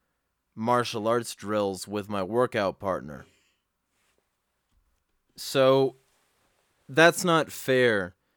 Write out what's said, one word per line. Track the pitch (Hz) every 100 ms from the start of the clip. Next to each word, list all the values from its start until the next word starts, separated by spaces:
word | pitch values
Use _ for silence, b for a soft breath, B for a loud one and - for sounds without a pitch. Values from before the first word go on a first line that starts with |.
| _ _ _ _ _ 110
martial | 113 123 113 113 110
arts | 120 117 -
drills | 101 107 101 92 -
with | 104 98
my | 101
workout | 92 117 123 113 95 -
partner. | 98 80 71 67 - _ _ _ _ _ _ _ _ _ _ _ _ _ _ _ _ _ _ _ _ -
So, | - 139 131 135 135 - _ _ _ _ _ _ _ _ -
that's | 139 165 - 180
not | 160 -
fair | - - 127 123 104 92 _ _